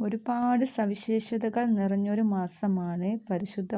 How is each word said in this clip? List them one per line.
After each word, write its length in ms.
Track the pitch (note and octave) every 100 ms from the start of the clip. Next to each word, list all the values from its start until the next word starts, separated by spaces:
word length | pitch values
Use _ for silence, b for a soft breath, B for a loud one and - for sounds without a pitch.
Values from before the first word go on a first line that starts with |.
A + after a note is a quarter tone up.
ഒരുപാട് 640 | G#3 A3+ B3 A#3+ B3 B3 C4
സവിശേഷതകൾ 1000 | - G#3 G#3 - A3 A3 A3+ A3 A#3+ A#3+
നിറഞ്ഞൊരു 540 | G#3 G3 G3 G3+ G#3 A3
മാസമാണ് 840 | F#3+ F3+ - G3+ F#3 F3 F3 F#3 A3
പരിശുദ്ധ 500 | - F3+ G3 - F#3